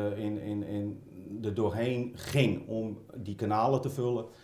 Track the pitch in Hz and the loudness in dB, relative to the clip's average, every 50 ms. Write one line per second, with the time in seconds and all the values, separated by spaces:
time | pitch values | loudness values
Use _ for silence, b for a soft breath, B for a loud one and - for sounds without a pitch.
0 | 104 104 101 104 107 104 104 104 - 104 104 104 101 - 104 104 101 104 - - | 2 2 0 -2 -2 -2 -2 -2 -2 -2 -2 -2 -2 -2 -2 -2 -2 -2 -4 -6
1 | - - - 92 95 101 98 113 110 107 98 113 110 101 98 113 117 127 127 120 | -12 -16 -16 -16 -12 -10 -8 -4 -4 -2 0 2 2 2 2 2 0 2 2 0
2 | 123 120 - - - - 113 120 131 107 95 85 - - 113 110 110 110 101 - | -2 -2 -6 -8 -6 0 4 6 6 6 4 2 -2 -4 -4 -2 -2 -2 -4 -8
3 | - - - 127 101 101 98 - 110 101 107 107 113 127 135 131 135 135 - 135 | -10 -12 -12 -10 -8 -8 -4 -2 0 2 4 4 6 6 4 4 2 0 -2 0
4 | 120 123 120 113 113 b b b | 0 0 0 0 -2 b b b